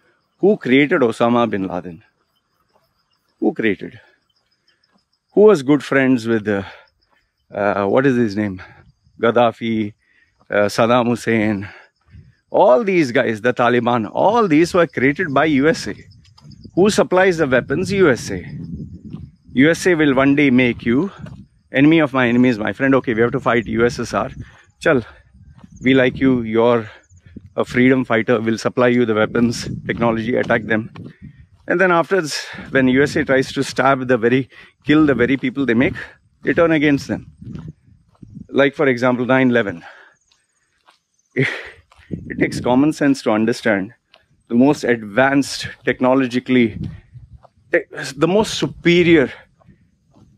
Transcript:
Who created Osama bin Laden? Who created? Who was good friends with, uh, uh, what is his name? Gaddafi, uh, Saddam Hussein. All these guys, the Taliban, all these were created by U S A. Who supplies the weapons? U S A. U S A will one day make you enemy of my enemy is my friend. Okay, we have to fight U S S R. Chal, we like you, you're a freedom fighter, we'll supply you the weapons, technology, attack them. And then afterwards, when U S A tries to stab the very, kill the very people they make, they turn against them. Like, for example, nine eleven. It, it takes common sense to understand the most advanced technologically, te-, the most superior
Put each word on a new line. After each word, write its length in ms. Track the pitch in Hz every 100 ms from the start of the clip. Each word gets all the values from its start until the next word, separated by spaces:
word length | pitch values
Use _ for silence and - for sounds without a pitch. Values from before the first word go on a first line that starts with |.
| _ _ _ _
Who 180 | 185 214
created 440 | 127 135 143 180
Osama 480 | 117 - 120 120 117
bin 160 | 104 95
Laden? 380 | 87 87 80 _ _ _ _ _ _ _ _ _ _ _ _ _ _
Who 120 | 214
created? 480 | 165 113 92 - 113 _ _ _ _ _ _ _ _ _ _ _ _ _
Who 80 | 185
was 200 | 214 175
good 200 | 127 147
friends 440 | - 135 131 127 113
with, 200 | 113 104
uh, 140 | 98 95 - _ _ _ _ _ _ _
uh, 340 | - 101 95 98
what 200 | 120 135
is 100 | 120
his 200 | 113 101
name? 260 | 104 92 - - _ _ _ -
Gaddafi, 720 | 113 113 117 - 113 110 104 - _ _ _ _ -
uh, 200 | 101 101 -
Saddam 320 | 117 123 120
Hussein. 600 | 113 - 113 107 101 95 - _ _ _ - - _ _
All 340 | - 196 247
these 260 | 202 180 135
guys, 300 | 131 113 107
the 120 | 120
Taliban, 560 | 120 120 120 117 120 104
all 360 | 123 180 240 208
these 260 | 147 170
were 140 | 185 160
created 480 | - 131 156 175
by 120 | 135 160
U 220 | 135 147
S 200 | - 107
A. 60 | 92 - - - _ - - - -
Who 120 | 208
supplies 500 | 208 160 180 190 165
the 100 | 143
weapons? 420 | 123 - 147 185
U 200 | 196 170
S 200 | 113 -
A. 160 | 92 82 - 85 - - - - - - - -
U 180 | 120 147
S 160 | 165 190
A 80 | 165
will 180 | 151
one 220 | 131 139 139
day 140 | 143
make 360 | 123 123 113 113
you 240 | 127 190 - - - - _ _
enemy 260 | 131 147 165
of 160 | 147
my 140 | 131 123
enemy 200 | 120 127
is 100 | 107
my 140 | 107
friend. 220 | 104 135
Okay, 180 | 135 123
we 80 | 110
have 120 | 117
to 80 | 127
fight 260 | 127 117 113
U 180 | 113
S 140 | 120 123
S 160 | 117
R. 160 | 101 127 - - - _ _
Chal, 220 | 170 135 - - _ - - - - -
we 100 | 123
like 280 | 131 127 -
you, 220 | 135 127
you're 460 | 113 110 120 120 107 - _ - - - - -
a 80 |
freedom 400 | 110 123 127 131
fighter, 360 | 123 113 110 117
we'll 180 | 113 110
supply 280 | - 127 123
you 180 | 123
the 100 | 113
weapons, 540 | 107 107 120 120 117 - - -
technology, 500 | 113 117 113 110 120
attack 260 | - 117 107
them. 260 | 110 113 - - - - - - _ -
And 140 | 175
then 100 | 185
afterwards, 540 | 170 147 190 151 - - - -
when 160 | 135 131
U 160 | 127
S 140 | 143 160
A 80 |
tries 280 | 147 135 131
to 100 | 139
stab 420 | 131 - 131 135 127
the 100 | 123
very, 320 | 117 131 127 - - _
kill 200 | - 151
the 120 | 151 120
very 200 | 120 135
people 300 | 127 135 127
they 80 |
make, 200 | 113 160 - - - _ _
they 120 | 143
turn 160 | 147 170
against 380 | 160 151 139 -
them. 240 | 104 - - - - 78 - _ _ _ _ - - -
Like, 280 | 123 139 -
for 100 | 139
example, 400 | 120 127 123 120
nine 240 | 131 127
eleven. 340 | 120 101 85 - - - _ _ _ _ _ _ _ _ _ _ _ _
It, 140 | 123 135 - - - _ _ -
it 280 | - - -
takes 220 | 165 -
common 320 | 120 123 151
sense 280 | 147 143 131
to 100 | 120
understand 640 | 107 110 110 117 98 101 - _ _ _ _ -
the 80 |
most 300 | 120 135 147
advanced 840 | - 117 104 104 135 139 127 - - -
technologically, 920 | - 123 127 135 127 123 - 127 113 92 - - - - - - - _ _
te-, 100 | 170 - - - 143
the 120 | 165
most 260 | 202 214
superior 760 | - 147 - 170 175 170 165 120 - - _ _ _ _ _ _ _ _